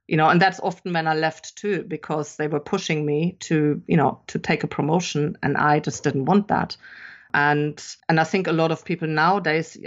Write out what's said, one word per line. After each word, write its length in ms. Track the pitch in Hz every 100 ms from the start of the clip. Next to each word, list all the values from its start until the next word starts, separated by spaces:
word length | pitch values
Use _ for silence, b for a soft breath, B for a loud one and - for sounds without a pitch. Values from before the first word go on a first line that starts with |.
| -
you 80 | 156
know, 140 | 156
and 100 | 175
that's 200 | 190 180
often 340 | 190 175 185
when 120 | 170 160
I 60 |
left 440 | 156 160 - - -
too, 280 | 208 175 175
because 500 | 156 - 156 147 -
they 120 | 151
were 100 | 147
pushing 460 | - 190 - 156
me 320 | 147 147 170 -
to, 420 | - 160 151 143 -
you 120 | 165
know, 200 | 135 - -
to 100 | -
take 260 | - 160
a 20 | 165
promotion, 720 | - 143 170 175 147 147 -
and 160 | - 214
I 200 | 147 240
just 240 | 196 -
didn't 220 | 147 135
want 240 | 135 202 202
that. 260 | - - - B B B B B
And, 500 | 143 147 147 151 147 - - -
and 100 | 160
I 60 |
think 220 | 160 196 180
a 60 |
lot 200 | 165 160
of 100 | 156
people 260 | - 170 160
nowadays, 680 | 156 165 196 170 156 160 -